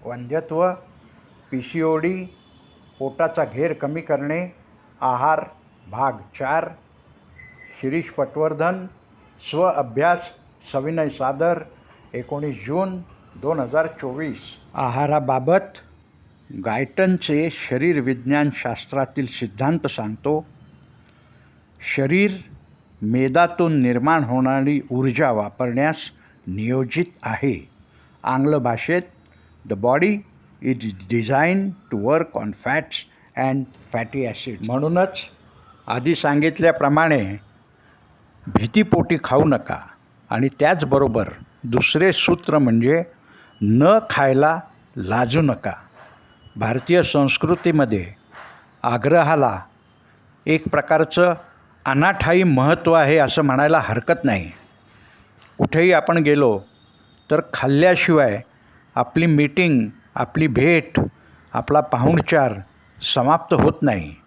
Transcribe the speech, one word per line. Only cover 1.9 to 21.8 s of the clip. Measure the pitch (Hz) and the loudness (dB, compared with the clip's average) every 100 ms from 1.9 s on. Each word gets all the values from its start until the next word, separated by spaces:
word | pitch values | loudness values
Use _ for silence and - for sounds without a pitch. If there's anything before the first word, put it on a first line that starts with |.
| 156 165 185 185 - _ _ _ _ _ _ | 0 -2 -4 -10 -18 _ _ _ _ _ _
पोटाचा | 135 131 165 165 135 | -10 -2 -2 -2 -4
घेर | 117 160 | -2 -4
कमी | 151 143 156 | -4 -6 -8
करणे, | 160 143 143 160 180 - _ _ _ _ | -4 -4 -2 -6 -8 -14 _ _ _ _
आहार | 131 123 139 156 - - _ _ - | -2 0 0 0 -4 -18 _ _ -16
भाग | 104 135 | -4 -4
चार, | 110 - - 131 156 165 - _ _ _ _ _ - - - - - | -4 -16 -10 -4 -2 -4 -12 _ _ _ _ _ -20 -20 -20 -20 -10
शिरीष | 135 147 127 | -6 -6 -6
पटवर्धन, | - 135 147 156 151 160 190 185 - _ _ _ _ - | -6 -6 -2 -4 0 -2 -2 -10 -20 _ _ _ _ -8
स्व | 147 | 0
अभ्यास, | 180 151 127 113 160 175 - - _ _ - | 0 0 -4 0 0 0 -4 -20 _ _ -8
सविनय | 139 139 165 151 | -6 -4 -2 -4
सादर, | 135 131 139 165 170 160 - _ _ _ | -2 -4 -2 0 -2 -6 -20 _ _ _
एकोणीस | 120 123 143 147 127 104 | -12 -8 -8 -8 -8 -6
जून | 156 190 185 175 - _ - | -4 -4 -6 -14 -20 _ -10
दोन | 135 156 | -6 -4
हजार | 123 147 160 | -2 -2 -2
चोवीस. | - 135 131 156 110 - - - | -4 -10 -8 -8 -10 -14 -20 -16
आहाराबाबत | - 135 120 143 151 135 131 131 185 196 - _ _ _ _ _ _ _ - 98 | -6 -4 -2 0 0 0 -2 2 0 0 -20 _ _ _ _ _ _ _ -10 -6
गायटनचे | 123 135 - 190 180 - 147 165 | -4 -4 0 2 0 0 -2 -2
शरीर | - - 127 160 156 | -6 -6 -2 0 0
विज्ञान | 123 123 120 143 147 | 0 -4 0 0 0
शास्त्रातील | 139 123 113 - 135 135 - 127 | -2 -8 -8 -8 -6 -4 -4 -8
सिद्धांत | - 113 101 135 160 135 | -6 -10 -4 -2 -2 -4
सांगतो, | - 107 107 139 151 156 - - - _ _ _ _ _ _ _ _ _ _ | -6 -8 -6 -4 -4 -6 -20 -20 -20 _ _ _ _ _ _ _ _ _ _